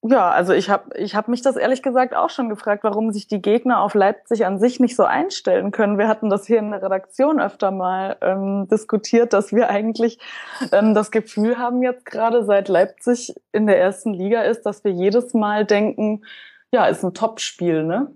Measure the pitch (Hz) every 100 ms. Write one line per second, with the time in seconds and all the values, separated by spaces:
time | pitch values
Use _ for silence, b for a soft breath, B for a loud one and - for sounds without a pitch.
0 | 226 254 180 - 180 180 190 202 - -
1 | 202 208 220 247 269 247 220 262 269 254
2 | 254 - 330 - 240 208 - 208 220 208
3 | 220 208 - 208 185 226 247 226 202 208
4 | 196 214 _ 226 190 196 233 247 247 240
5 | 196 - 359 - - 185 190 202 208 208
6 | 220 220 220 196 - 226 214 208 190 190
7 | 190 - 277 311 202 - 196 190 185 185
8 | 190 - - 190 196 196 190 214 - 214
9 | - 233 233 202 214 208 247 - 220 220
10 | 226 226 B B B B 233 196 214 214
11 | 208 220 214 - 220 240 247 247 254 247
12 | - 214 226 240 202 202 196 175 190 -
13 | - 240 - - _ 214 214 190 185 196
14 | 226 190 190 233 202 226 214 202 208 175
15 | 190 220 247 226 208 208 208 208 214 -
16 | 214 214 B B B B B 247 190 160
17 | 180 180 220 226 - - 175 160 160 185
18 | 277